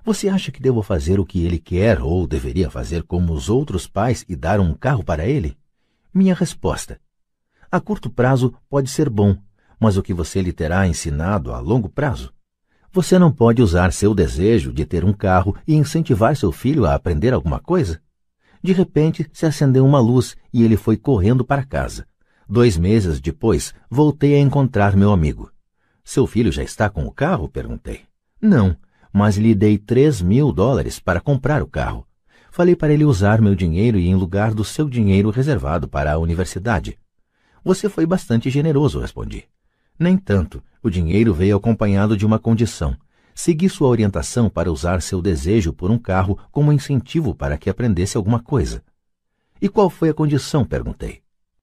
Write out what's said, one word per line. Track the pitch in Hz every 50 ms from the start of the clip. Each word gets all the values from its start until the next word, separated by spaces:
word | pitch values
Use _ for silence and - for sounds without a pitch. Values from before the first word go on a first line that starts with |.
| -
"Você | 226 214 - - 196
acha | 196 190 - -
que | 131 -
devo | 127 131 123 113 101
fazer | - 101 80 71 76 92 98
o | 92
que | - - 90 82
ele | 87 85
quer | 78 - - 87 87 98 117 104 - -
ou | 69 85 92 87
deveria | - 78 67 64 67 58 87 90 76
fazer | - 62 60 55 87 85
como | 80 - - 87 90 85 82
os | 73 65 85
outros | 107 131 151 139 98 87 -
pais | - - 101 107 127 120 - - -
e | 92
dar | 67 78 82 101 104
um | 95 82 76
carro | - - 127 147 120 85
para | - 82 76 78
ele?" | 113 147 143 90 73 - - _ _ _ _ _ _ _ _ _ _ -
Minha | 185 190 190 180
resposta: | - 180 - - - - 87 - - - - 113 - _ _ _ _ _ _ _ _ _ _ _ _ - -
"A | - 180
curto | - - 208 - - 123
prazo | - - 120 127 135 123 123 127 - - _ _
pode | - 139 139 127
ser | - - 156 135
bom, | 110 101 101 101 92 - - - _ _ _ _ _ _
mas | 113 113 95
o | 98 92
que | - 95
você | 85 85 - - 98
lhe | 92 90 -
terá | - 85 76 85 95 98
ensinado | 90 80 - - 82 73 71 80 92 104 98 65 60
a | 113 -
longo | 120 - 110 131 117 131
prazo? | - - 143 143 104 - - - - _ _ _ _ _ _ _ _ _ _ _ -
Você | 190 170 - 185
não | 185 180 160
pode | - - 117 117 117 117
usar | 123 95 82 90 87 92
seu | - - 101 104 110
desejo | 98 87 69 62 73 90 104 117 104 69 65
de | 60 69 76
ter | - - 85 80
um | 98 101
carro | 101 - 95 92 90 87 101 95 - -
e | - 156
incentivar | 156 143 139 - 165 160 - 135 92 110 120 151
seu | 131 - 95
filho | 76 - - 123 147 156 107
a | 78 71
aprender | 71 - 92 85 73 85 123 127
alguma | 82 65 80 71 73
coisa?" | - - 175 185 135 87 82 - _ _ _ _ _ _ _ _ _ _ _ _ -
De | 170 190
repente, | 180 180 - - 147 151 160 165 - 156 - -
se | - -
acendeu | 160 147 - 151 139 127 131 131
uma | 135 147 139
luz | 117 110 123 127 117 - - - - _ -
e | 120 113
ele | 113 110
foi | 95 - - 107
correndo | 98 - 143 135 101 87 107 127 131 127
para | - 139 143 135
casa. | - - 71 65 60 - - - - _ _ _ _ _ _ _
Dois | - 101 120 123 123 95
meses | 80 85 92 107 117 98 87 76 67
depois, | 69 82 - - - 113 101 120 - - - - _ _
voltei | 120 131 151 151 147 151 147 143 143
a | 143
encontrar | 143 135 135 143 135 120 - 104 101 101 98
meu | 98 98 104
amigo. | 104 90 78 73 58 - - - - _ _ _ _ _ _ _ _ _ _
"Seu | - - 143 135
filho | - - 104 117 175
já | - -
está | 67 - - - 113
com | 101 - - 139
o | 110
carro?" | - - 135 165 190 - - -
perguntei. | - 131 117 113 117 113 - - 110 - - _ _ _ _ _ _ _
"Não, | - 220 202 131 101 92 82 - - _ _ _ _ _
mas | - 101 104 107 98
lhe | 98 107 113 110
dei | 95 107 107 107 101
três | - - 117 123 139 156 139 98
mil | 87 87 101 131 151 135
dólares | - 73 98 127 139 95 64 60 - -
para | - - 87 90
comprar | - - 143 135 - - 151 135 69
o |
carro. | - - 76 62 - 50 52 - _ _ _ _ _ _ _ _ _
Falei | - - 175 180 175
para | 175 156 151 151
ele | 151 151
usar | 147 127 90 101 101 107 110
meu | 110 101 98
dinheiro | 87 92 85 80 87 107 120 113
e | 98 85
em | 87 95
lugar | 92 95 85 90 101 104 113 107
do | 107 104
seu | - - - 156
dinheiro | 147 123 120 110 98 95 98 101 107
reservado | 101 123 131 156 143 95 65 67 80 87 -
para | - - 69 71 73 76
a | 80
universidade." | 82 82 85 82 90 - - 95 92 120 113 80 55 53 - - _ _ _ _ _ _ _ _ _ _ _ _ -
"Você | - 185 - - 208
foi | - - 160
bastante | 165 185 180 - - 156 117 - 135
generoso", | 127 143 147 165 147 139 151 135 - 67
respondi. | 62 60 - - 55 53 53 - - _ _ _ _ _ _ _ _ _ _
"Nem | - 160 175 185
tanto. | 190 - - 101 95 82 - - - - _ _ _ -
O | 113
dinheiro | 82 90 85 80 90 104 117 117 92
veio | 78 92 98 104
acompanhado | 98 - 117 113 - 110 104 98 98 101 107 113
de | 98 107
uma | 107 110
condição. | 107 - 117 113 107 117 107 - - - 69 65 - _ _ _ _ _ _ _
Segui | - - - 175 151 180 190
sua | 185 - 151
orientação | 131 123 113 107 101 95 80 71 - - 123 117 98
para | - - 85 90
usar | 80 71 82 87 92 90
seu | 80 - 98 92
desejo | 85 98 90 73 67 87 104 117 90 82
por | 73 - 90 90
um | 113
carro | 120 - - 92 92 92 95 98 - - -
como | _ 143 147 147
incentivo | 147 139 139 - 139 123 - - - 165 160 117 -
para | - - 69 73
que | 78 - 98
aprendesse | 95 - 120 120 98 82 92 95 -
alguma | 117 95 101 120 117
coisa." | - - 151 120 - 58 57 - - _ _ _ _ _ _ _ _ _ _ _ _ _ _ _
"E | - 196
qual | - 226 202 175
foi | - - 165 160
a | 151
condição?" | - 156 147 151 135 - - - 151 113
perguntei. | - - 64 58 - - - - 55 - - _ _ _ _ _ _ _ _